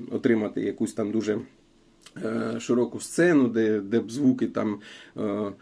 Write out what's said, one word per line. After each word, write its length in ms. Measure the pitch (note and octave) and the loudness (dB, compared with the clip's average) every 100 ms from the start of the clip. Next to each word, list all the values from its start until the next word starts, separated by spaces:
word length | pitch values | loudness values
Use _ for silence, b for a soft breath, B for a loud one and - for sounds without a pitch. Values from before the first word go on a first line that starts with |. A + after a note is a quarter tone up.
| - | -8
отримати 500 | A2 A#2 A2+ G2+ - | 0 2 2 0 -2
якусь 320 | G#2 - A2 | -4 -2 -4
там 180 | - G#2 | -2 -2
дуже, 280 | A2 G#2 G#2 - _ _ _ _ _ - - | -2 -2 -2 -6 _ _ _ _ _ -20 -10
е, 360 | A2 A2+ A2+ A#2 | -6 -4 -4 -4
широку 400 | - B2 A#2+ A2 | 0 2 2 -4
сцену, 480 | - - F3 D3+ A#2+ | -4 2 4 6 4
де, 320 | A2 A2 G#2+ | 2 2 0
де 200 | G2 A2+ | 0 0
б 120 | G#2+ | 0
звуки 360 | A#2+ C3+ B2+ A2+ | 2 2 2 0
там, 320 | G#2+ G#2+ G#2 B B B - | -2 -4 -4 B B B -6
е, 340 | G#2 G2+ G2+ G2 | -4 -2 -4 -8